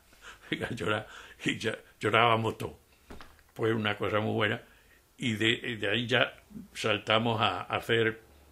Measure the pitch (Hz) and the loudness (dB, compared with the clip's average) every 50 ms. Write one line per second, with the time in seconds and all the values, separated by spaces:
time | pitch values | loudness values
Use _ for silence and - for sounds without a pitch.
0 | _ _ - - - - - - - - 120 110 110 - - 117 - 107 107 104 | _ _ -20 -20 -20 -20 -20 -14 -8 -6 -6 -4 -4 -6 -6 -4 -4 -2 -2 -2
1 | - - - - - - - - - - 139 104 107 113 - - - - - - | -4 -8 -16 -20 -20 -20 -14 -8 -4 -4 -4 -2 -4 -6 -6 -6 -12 -18 -10 -4
2 | - 107 107 110 117 120 113 110 113 107 - - - - - - _ _ _ _ | -2 2 4 6 6 6 4 2 2 -2 -4 -4 -8 -10 -10 -12 _ _ _ _
3 | _ - - - - - - - - _ - - 117 110 113 110 107 104 104 - | _ -18 -18 -16 -18 -18 -20 -20 -20 _ -6 -2 0 0 0 2 0 -2 -2 -2
4 | - 98 104 104 107 107 107 113 107 104 110 117 - - - _ _ _ - _ | -2 0 0 0 0 0 0 2 2 0 0 -2 -6 -14 -20 _ _ _ -20 _
5 | _ _ _ - - 117 110 101 110 113 117 - - 131 120 104 104 98 104 117 | _ _ _ -6 -4 -2 0 2 2 2 2 2 -2 -8 -6 -4 -2 0 0 0
6 | 123 117 127 120 - - - - - - - - - - - - - 117 107 107 | 0 2 2 2 2 2 -2 -14 -20 -18 -18 -16 -16 -14 -10 -4 -2 0 0 0
7 | - - 107 110 113 117 113 107 113 101 92 90 - - 110 101 - - 117 113 | 2 2 4 4 4 2 2 2 2 2 0 -2 -4 -4 -4 -4 0 0 2 2
8 | 113 113 110 - - - - - - - | 2 2 0 -4 -12 -20 -20 -20 -20 -20